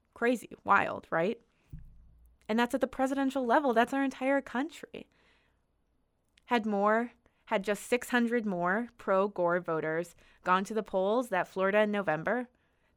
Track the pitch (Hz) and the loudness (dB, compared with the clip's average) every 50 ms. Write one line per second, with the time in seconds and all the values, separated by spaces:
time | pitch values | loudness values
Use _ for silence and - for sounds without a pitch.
0 | _ _ - - 240 240 254 214 - - - - - 196 202 190 - - 98 - | _ _ -8 -2 0 0 0 0 -4 -10 -18 -6 2 4 4 4 4 2 -4 -8
1 | - - - 165 170 208 233 - _ _ _ _ _ _ - - - - - - | -8 -4 -2 0 0 0 -2 -6 _ _ _ _ _ _ -20 -18 -18 -20 -20 -20
2 | - - - - - - _ _ _ - 220 233 240 240 - 254 269 254 - - | -20 -20 -20 -20 -20 -20 _ _ _ -2 0 0 0 0 0 -2 -2 -2 -2 -2
3 | 262 262 277 277 277 269 262 277 254 233 233 311 294 262 220 226 240 233 269 277 | -2 -2 0 0 -2 0 0 -2 0 2 2 4 4 4 4 4 2 2 2 -2
4 | 277 269 262 - 254 269 277 277 269 - - - 285 330 - - - - - - | -2 -2 -2 -2 -2 0 0 0 -2 -4 -4 -4 -4 -6 -8 -14 -18 -16 -16 -16
5 | - _ _ _ _ _ _ _ _ _ _ _ _ _ _ _ _ _ _ _ | -18 _ _ _ _ _ _ _ _ _ _ _ _ _ _ _ _ _ _ _
6 | _ _ _ _ _ _ _ _ _ - 247 240 208 220 208 196 202 208 214 226 | _ _ _ _ _ _ _ _ _ -2 -2 0 0 0 0 2 2 2 2 2
7 | 240 233 - _ _ _ _ _ _ - 226 208 190 208 202 - - - 240 240 | 0 -2 -8 _ _ _ _ _ _ -4 -2 -2 0 -2 -4 -4 -2 -2 -2 -2
8 | - - 247 240 233 226 233 247 214 208 185 175 175 175 190 226 240 233 _ - | -2 0 0 0 2 2 0 -2 -2 -2 -2 -2 0 0 0 0 -2 -6 _ -8
9 | - 214 196 190 196 208 202 - 175 170 175 180 175 170 165 156 151 156 156 165 | -2 0 2 2 2 2 0 0 0 2 2 0 0 -2 -2 -2 -2 -2 -2 -4
10 | 175 - - - - - _ _ - 185 180 190 202 - 214 220 202 - - 190 | -4 -6 -10 -20 -20 -20 _ _ 0 2 2 2 2 -2 -4 -6 -4 -2 0 0
11 | 190 202 220 254 247 226 190 180 165 - - 190 190 190 196 214 214 214 208 202 | 2 2 2 0 0 0 -2 -2 -2 -2 -2 0 0 2 4 4 2 2 0 -2
12 | 190 165 156 156 156 180 220 247 247 - _ _ _ _ _ _ _ _ _ | 0 0 -2 -2 0 -2 -2 -2 -4 -8 _ _ _ _ _ _ _ _ _